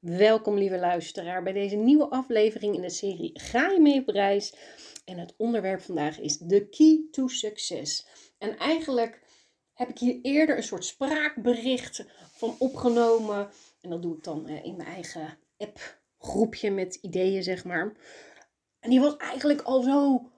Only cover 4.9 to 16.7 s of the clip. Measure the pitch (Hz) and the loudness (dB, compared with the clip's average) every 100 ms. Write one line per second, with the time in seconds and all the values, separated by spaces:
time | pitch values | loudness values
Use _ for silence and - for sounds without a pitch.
4.9 | - - 180 175 - 226 233 190 190 - | -20 -16 -14 -14 -6 -2 -2 -2 -6 -6
5.9 | 170 147 156 151 - 170 196 202 - 311 | -4 -4 -6 -8 -8 2 2 2 6 8
6.9 | 320 311 - 262 - 214 214 - 143 143 | 8 2 -4 -4 -4 -8 -8 -10 -8 -6
7.9 | - - - - _ 208 - 277 320 320 | -8 -10 -20 -20 _ -10 -4 -2 0 0
8.9 | 247 226 - _ _ _ _ _ _ 247 | -2 -2 -6 _ _ _ _ _ _ -8
9.9 | - 240 240 262 285 311 262 226 180 180 | -2 -2 0 0 2 4 2 -2 -8 -10
10.9 | - 269 302 302 302 220 233 240 254 - | -6 -4 -2 -2 -2 0 0 0 -2 -4
11.9 | - 208 - - - 233 - 262 262 254 | -14 -16 -18 -20 -8 -8 -2 -2 0 0
12.9 | 233 233 226 214 202 202 - _ _ 185 | 4 4 4 2 -4 -6 -10 _ _ -10
13.9 | 170 175 156 175 156 156 151 - 185 - | -8 -6 -8 -10 -10 -8 -12 -12 -14 -14
14.9 | 185 170 175 156 - _ _ 208 - - | -14 -14 -12 -14 -16 _ _ -14 -14 -20
15.9 | - _ _ - - 226 - 214 | -20 _ _ -6 0 0 0 -4